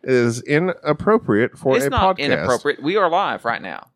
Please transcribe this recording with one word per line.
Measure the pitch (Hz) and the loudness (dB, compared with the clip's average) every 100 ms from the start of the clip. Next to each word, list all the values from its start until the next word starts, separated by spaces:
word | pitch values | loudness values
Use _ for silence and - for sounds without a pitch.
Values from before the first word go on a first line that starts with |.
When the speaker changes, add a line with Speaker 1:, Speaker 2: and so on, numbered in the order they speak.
| - | 2
Speaker 1:
It | |
is | 127 120 117 | 2 2 -2
inappropriate | - 147 185 - 151 147 185 226 - 104 123 - | -2 0 0 -4 -4 -2 2 0 2 0 0 -2
for | 135 131 | 0 0
Speaker 2:
It's | - | 0
Speaker 1:
a | |
Speaker 2:
not | 247 190 185 | 2 0 0
Speaker 1:
podcast. | |
Speaker 2:
inappropriate. | 139 - 78 120 143 - | 0 0 0 0 0 -4
We | 139 202 | -2 0
are | 180 | 2
live | 175 180 107 | 0 -2 -4
right | 117 113 | -4 -6
now. | 95 73 - | -6 -14 -16